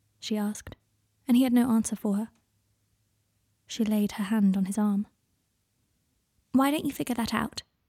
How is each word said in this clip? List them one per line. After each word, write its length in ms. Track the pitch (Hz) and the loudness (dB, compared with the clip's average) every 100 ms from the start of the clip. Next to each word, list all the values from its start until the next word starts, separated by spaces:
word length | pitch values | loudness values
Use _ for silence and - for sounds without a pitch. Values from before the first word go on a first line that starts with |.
| _ _ | _ _
she 180 | - 214 | -8 -6
asked, 400 | 208 214 - - _ _ _ _ - | -6 -8 -14 -20 _ _ _ _ 2
and 100 | 240 | 4
he 80 | |
had 80 | 262 | 4
no 160 | 240 240 | 4 4
answer 260 | 226 - 208 | 2 0 -4
for 200 | 214 202 | -2 -2
her. 140 | 220 _ _ _ _ _ _ _ _ _ _ _ _ _ - | -4 _ _ _ _ _ _ _ _ _ _ _ _ _ -10
She 180 | - | -4
laid 280 | 214 214 208 | 0 0 0
her 120 | - | -2
hand 320 | 196 220 196 190 | -2 2 4 2
on 100 | 190 | 0
his 120 | 202 | 0
arm. 280 | 208 202 208 _ _ _ _ _ _ _ _ _ _ _ _ _ _ | 0 0 -4 _ _ _ _ _ _ _ _ _ _ _ _ _ _
"Why 180 | 254 277 | 0 2
don't 140 | 311 | 0
you 80 | 294 | -4
figure 220 | - - | -6 -6
that 180 | 233 220 | -4 -4
out? 300 | - - - - _ | -4 -4 -8 -18 _